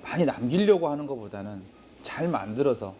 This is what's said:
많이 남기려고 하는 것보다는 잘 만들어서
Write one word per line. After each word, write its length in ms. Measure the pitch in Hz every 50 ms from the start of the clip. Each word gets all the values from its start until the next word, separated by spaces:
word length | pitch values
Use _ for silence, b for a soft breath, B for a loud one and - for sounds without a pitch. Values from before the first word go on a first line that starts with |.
| -
많이 220 | - - 156 175
남기려고 640 | 139 - - 120 120 139 185 208 208 208 180 165 151
하는 180 | 147 - 147
것보다는 560 | 139 139 120 107 101 98 101 98 104 104 98 92 95 - - - - - - -
잘 260 | - - - 160 175
만들어서 680 | 160 110 95 104 107 120 143 143 123 - 107 98 95 -